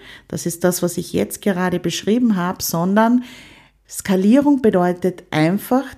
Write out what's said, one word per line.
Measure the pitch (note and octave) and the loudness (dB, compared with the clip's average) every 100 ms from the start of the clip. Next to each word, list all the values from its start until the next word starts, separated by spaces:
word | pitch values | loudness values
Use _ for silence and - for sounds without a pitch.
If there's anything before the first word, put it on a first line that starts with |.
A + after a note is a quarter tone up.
| - - - | -12 -20 -12
das | D#3 F3 | -8 -8
ist | E3+ | -2
das, | F3+ F3+ | -2 0
was | F3 F3 | -2 -4
ich | E3+ | -6
jetzt | F3+ G#3 - | -4 -4 -4
gerade | G#3 F3+ F#3 F3 | -4 -2 -2 -2
beschrieben | E3+ - - A3+ B3 F#3+ | -4 -4 0 2 2 0
habe, | F3 - | -2 -4
sondern | - E3 F3+ G3+ A3+ B3 B3 - - - _ _ _ | -4 -2 0 2 4 2 -2 -14 -20 -20 _ _ _
Skalierung | - - F#3 G3+ C4 C#4+ C#4 | -10 -2 2 4 4 4 4
bedeutet | A#3+ F#3+ F3+ F3+ F#3 F3+ - | 4 2 2 0 -4 -4 -6
einfach, | D#3 D#3+ G3+ - B3+ C4+ | 0 0 0 -2 -2 -2